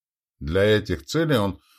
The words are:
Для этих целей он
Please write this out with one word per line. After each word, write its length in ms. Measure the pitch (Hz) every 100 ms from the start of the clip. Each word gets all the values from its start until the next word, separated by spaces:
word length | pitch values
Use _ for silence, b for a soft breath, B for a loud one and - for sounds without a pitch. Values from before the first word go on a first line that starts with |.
| _ _ _ _
Для 240 | 71 92
этих 420 | 104 107 107 87 -
целей 320 | 151 160 127
он 220 | 101 90 _